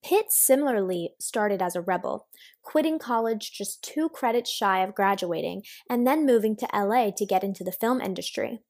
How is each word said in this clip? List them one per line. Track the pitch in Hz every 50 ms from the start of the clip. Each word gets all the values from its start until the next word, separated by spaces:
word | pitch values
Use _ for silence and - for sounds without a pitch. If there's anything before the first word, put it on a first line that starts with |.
| -
Pitt | - 339 415 427
similarly | - - - - - 262 269 294 277 247 208 190 185 185 175 170 - _ _
started | - - - 240 208 214 202 190
as | 185 175 175
a | 180
rebel, | 170 196 185 180 190 - - - - _ - - - - _ _
quitting | _ - - 302 311 320 311 311
college | - 240 240 226 226 226 226 214 - - -
just | - 202 - - -
two | - - - 302 311 320
credits | 330 - - 233 226 240 240 -
shy | - - 226 196 190 185 190
of | 190 208
graduating | - 202 196 202 196 190 175 170 160 - - - 190 - - - - - _
and | 247 240 240
then | 254 277 311 302
moving | 269 240 233 208 220 214
to | 208 233 - -
L | 208 202 196
A | 220 254 233 208 190
to | - 208
get | 196 196 185 185
into | 196 190 - 180
the | 185
film | 180 - - 226 254 254
industry. | - 190 185 175 180 - - - - - 240 226 _ _